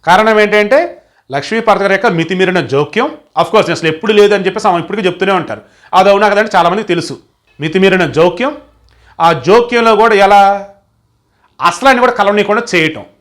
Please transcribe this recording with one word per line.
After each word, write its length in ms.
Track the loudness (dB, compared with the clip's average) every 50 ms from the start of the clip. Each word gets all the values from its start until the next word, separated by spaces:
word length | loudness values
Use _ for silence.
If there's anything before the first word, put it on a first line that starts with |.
| _
కారణం 340 | 2 2 4 4 2 2 2
ఏంటంటే 600 | 2 2 2 0 0 2 0 0 0 -2 -8 -16 _ _ _ _ _ _
లక్ష్మీపార్వతి 520 | -8 -8 -6 -4 -6 -2 0 0 0 0 0
గారి 100 | 0 0
యొక్క 140 | 0 0
మితిమీరిన 520 | -2 -2 -2 -4 -4 -2 -2 -2 0 0 -4
జోక్యం. 460 | -4 -2 -2 -2 -2 -2 -2 -4 -4
Of 380 | -4 -6 -12 _ _ _ -4 -4
course, 180 | 0 0 0
నేను 100 | 0 0
అసలు 160 | -4 -4 -4
ఎప్పుడు 260 | -4 -4 -4 -4 0 2
లేదు 220 | 4 4 4 2
అని 100 | 0 -2
చెప్పేసి 220 | -4 -6 -2 -2
ఆమె 120 | -2 -2 -2
ఇప్పటికీ 280 | -4 -6 -8 -4 -4
చెప్తూనే 240 | -4 -4 -2 -2 -2
ఉంటారు. 300 | -2 -2 -4 -6 -12 -14 -14 _ _ _ _ _ 0
అది 160 | 2 4 4
అవునా 200 | 4 4 2 2
కదంటే 220 | 2 0 -2 0 0
చాలామందికి 320 | 0 0 0 -2 -2 -4
తెలుసు. 320 | -4 -4 -4 -4 -8 -12 -16 _ _ _ _ _ _ _ _
మితిమీరిన 460 | -8 -4 0 2 2 2 2 2 -2
జోక్యం, 520 | -2 2 2 2 2 0 -2 -6 -6 -6 -10 -20 _ _ _ _ _ _ _ _ _ _ 0
ఆ 120 | 0 0 0
జోక్యంలో 640 | 0 0 2 2 2 2 0 -2 0 2 2 2
కూడా 200 | 4 2 2 4
ఎలా 520 | 2 4 4 4 4 4 4 2 -2 -6 -14 -20 _ _ _ _ _ _ _ _ _ _ _ _ _ _ _ _ _
అసలాన్ని 380 | -2 -2 -2 2 2 2 2 4
కూడా 120 | 2 0
కలవనీయకుండా 500 | 0 0 -2 0 0 0 0 0 -2 -4 -2 -2 -2
చేయటం. 300 | -2 -2 -2 -4 -8 -16 -20 _ _